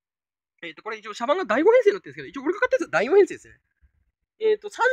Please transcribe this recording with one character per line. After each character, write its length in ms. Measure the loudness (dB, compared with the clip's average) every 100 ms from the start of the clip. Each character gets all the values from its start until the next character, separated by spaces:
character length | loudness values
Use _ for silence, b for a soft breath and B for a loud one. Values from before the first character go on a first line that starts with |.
| _ _ _ _ _ -20
え 60 | -18
ー 40 |
と、 100 | -14
こ 60 | -14
れ 80 | -12
一 100 | -12
応 60 |
車 120 | -6 -2
番 100 | -2
が 80 | 0
第 180 | 2
五 80 | 4
編 120 | 6
成 60 | 4
に 20 | 0
な 40 |
っ 20 |
て 80 | -8
る 40 |
ん 20 | -16
で 0 |
す 0 |
け 60 |
ど、 60 | -14
一 100 | -10
応 40 |
俺 100 | -6
が 60 | -4
買 80 | 0
っ 20 |
た 60 | -2
や 40 |
つ 20 |
は 60 | 0
第 160 | -2 2
四 100 | 4
編 120 | 4
成 80 | 0
で 40 |
す 80 | -18
ね。 120 | _ _ _ _ _ _ _ _ -4
え 140 | -2
ー 60 | -2
と、 100 | -4
三 160 | -2 0